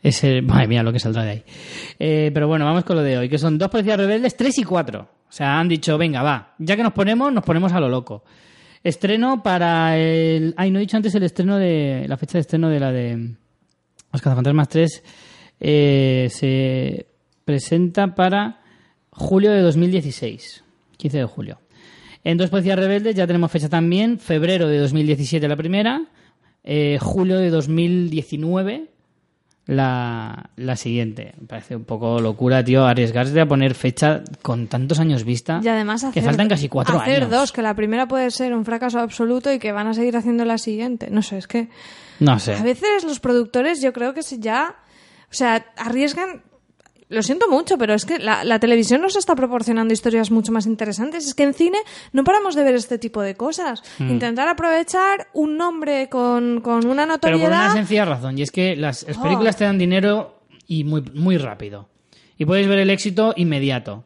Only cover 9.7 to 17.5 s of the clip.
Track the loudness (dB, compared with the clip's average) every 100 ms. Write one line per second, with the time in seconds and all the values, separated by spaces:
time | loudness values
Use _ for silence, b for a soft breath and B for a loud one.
9.7 | 2 2 2 2 2 2 2 0 0 0
10.7 | 0 0 0 0 0 0 0 0 2 2
11.7 | 2 0 -2 -4 -6 -2 -4 0 0 2
12.7 | 0 0 -2 -4 -6 -8 -12 _ _ _
13.7 | _ _ _ _ -2 0 2 2 2 2
14.7 | 2 2 -2 B B B B B _ 2
15.7 | 4 4 4 4 2 0 -2 0 0 0
16.7 | -2 -4 -6 -12 _ _ _ -2